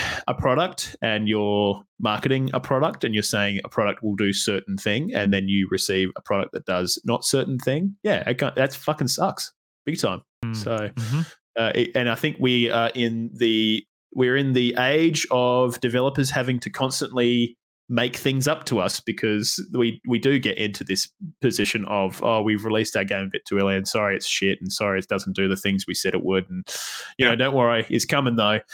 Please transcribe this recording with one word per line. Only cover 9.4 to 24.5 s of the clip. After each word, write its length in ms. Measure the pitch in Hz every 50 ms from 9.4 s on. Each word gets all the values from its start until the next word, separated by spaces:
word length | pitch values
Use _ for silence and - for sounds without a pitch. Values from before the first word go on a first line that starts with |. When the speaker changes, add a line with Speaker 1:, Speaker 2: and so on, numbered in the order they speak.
| - - - _ _ _ _ _ _
Speaker 1:
big 140 | 147 165 -
time. 220 | - 104 90 76 - _ _ _ -
Speaker 2:
Mm. 100 | 117 113
Speaker 1:
So, 220 | 110 101 113 113 107 107 104
Speaker 2:
Mm-hmm. 320 | - 123 113 107 131 156 165 - - _ _ _ -
Speaker 1:
uh, 160 | 117 113 110 -
it, 160 | - 120 - -
and 140 | 127 123 120
I 60 | 113
think 220 | - - 151 - -
we 320 | 131 127 123 120 120 117
are 180 | 117 117 117 117 -
in 340 | 127 120 113 113 113 113 117 -
the, 500 | 117 120 113 113 110 110 110 110 110 - _ _ _ _ _ -
we're 220 | 127 127 123 127
in 160 | 139 139 135 127
the 200 | 123 123 120 117 123
age 480 | 123 131 147 156 165 165 156 147 - -
of 500 | 131 127 123 123 123 127 127 123 120 -
developers 500 | - 120 117 127 127 139 135 147 135 131
having 280 | - 139 123 131 127 120
to 100 | - 110
constantly 840 | - - 139 131 131 - 143 104 127 127 123 120 120 120 120 117 - _ _ _ _ _ _ -
make 260 | 123 117 123 131 131
things 320 | - - 139 135 135 131
up 160 | 147 151 - -
to 140 | - 127 104
us 200 | 90 101 - -
because 600 | - - 110 - - 110 107 104 104 - - - 190 - -
we, 280 | 127 120 117 113 - -
we 100 | 123 120
do 220 | 113 - 135 143 139
get 180 | 117 110 92
into 260 | - 107 104 101 - -
this 240 | - 95 - - - _ _ 202 160 - _
position 420 | - 123 - - 101 - - 117 98
of, 380 | - 104 101 95 92 - - -
"Oh, 180 | 117 113 110
we've 220 | 104 110 107 101 107
released 300 | 110 107 110 110 - -
our 80 | 107 98
game 220 | 98 101 98 98
a 40 | 95
bit 160 | - - -
too 120 | - 101 101
early, 160 | 98 98 98
and 120 | 95 98
sorry 280 | - - 113 107 101 98
it's 100 | 92 -
shit, 340 | - - - 98 98